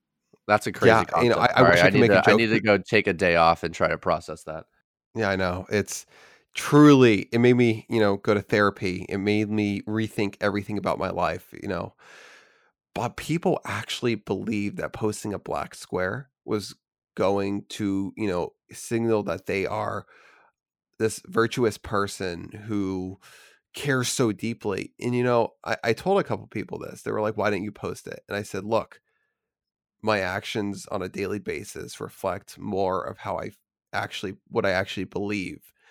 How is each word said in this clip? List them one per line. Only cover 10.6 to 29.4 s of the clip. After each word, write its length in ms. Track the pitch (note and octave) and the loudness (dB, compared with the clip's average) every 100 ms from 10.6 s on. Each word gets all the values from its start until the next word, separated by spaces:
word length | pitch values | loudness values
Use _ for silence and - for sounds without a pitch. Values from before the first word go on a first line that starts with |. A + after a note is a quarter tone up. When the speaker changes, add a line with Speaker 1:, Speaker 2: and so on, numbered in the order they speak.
| G#2 G2+ | -4 -4
Speaker 2:
about 220 | F#2+ - | -2 -2
my 100 | F#2 | -4
life, 440 | F2+ E2 F2+ - - | -2 -2 -4 -10 -12
you 80 | G2 | -6
know. 240 | F2 G2 _ - - - - _ _ _ _ _ | -6 -8 _ -20 -20 -20 -20 _ _ _ _ _
But 220 | - A2+ - | -8 -8 -8
people 460 | - E3+ F#3+ - - | -6 -2 0 -2 -4
actually 500 | G#2 - - B2 G#2 | -8 -8 -4 -4 -2
believe 600 | - G2 F#2+ G#2+ G2+ F2+ | -4 -6 -4 -4 -4 -6
that 160 | D#2 | -10
posting 400 | - G#2+ G#2 G#2+ | -4 -4 -4 -8
a 60 | F#2+ | -8
black 360 | - D2 - - | -6 -8 -8 -14
square 540 | - F2+ F#2 B2 C#3 _ | -8 -4 -4 -6 -12 _
was 320 | - G#2+ G2+ - _ _ _ - | -6 -6 -6 -16 _ _ _ -2
going 500 | F#2+ G2+ G2+ G2+ - | 2 2 0 -4 -8
to, 420 | - G2+ G2 G2 - | -6 -4 -4 -6 -6
you 100 | G#2 | -4
know, 260 | F2 - - - | -2 -4 -10 -20
signal 520 | - - A#2 A#2 G#2+ | -16 -6 -2 0 0
that 220 | G2 F2 - | -2 -6 -4
they 200 | G2 F#2 | -4 -2
are 400 | G#2+ G#2+ G#2 - _ _ _ _ _ _ _ _ - | -4 -6 -8 -12 _ _ _ _ _ _ _ _ -4
this 220 | A2 - - | -4 -4 -4
virtuous 500 | A2+ A2+ C3 A2+ - | 0 0 2 0 -2
person 760 | - G2+ G2+ - F#2 E2+ - G2+ A2 | -6 -4 -4 -6 -8 -8 -12 -12 -6
who 520 | G2+ F#2+ F#2 F#2 G2 - - - _ _ | -4 -2 -4 -8 -12 -20 -20 -20 _ _
cares 360 | - C#3+ C3 A#2+ | -8 -2 -2 -2
so 220 | - A#2 | 0 0
deeply. 600 | F#2+ A2+ A2+ G#2 G2 - - | 0 -6 -6 -4 -4 -8 -8
And, 160 | B2 B2 | -4 0
you 80 | |
know, 300 | B2 A#2+ - _ | 2 2 0 _
I, 140 | - - | -6 -4
I 100 | - | -2
told 260 | D3 F#3 G3 | -2 0 0
a 40 | |
couple 240 | C#3+ G#2 G#2 | -2 -6 -8
people 320 | G#2+ - - | -10 -8 -10
this. 240 | - - | -12 -12
They 80 | A2 | -6
were 100 | G#2+ | -4
like, 160 | G#2+ G#2 | -4 -2
"Why 120 | G#2 | -2
didn't 140 | G2 | -2
you 80 | G2 | -6
post 360 | - F#2 - - | -10 -12 -10 -14
it?" 140 | - - | -16 -10
And 80 | G2+ | -10
I 80 | |
said, 220 | G#2 G2 G#2 | -8 -8 -2
"Look, 340 | A2 - - _ _ _ _ | -2 -4 -14 _ _ _ _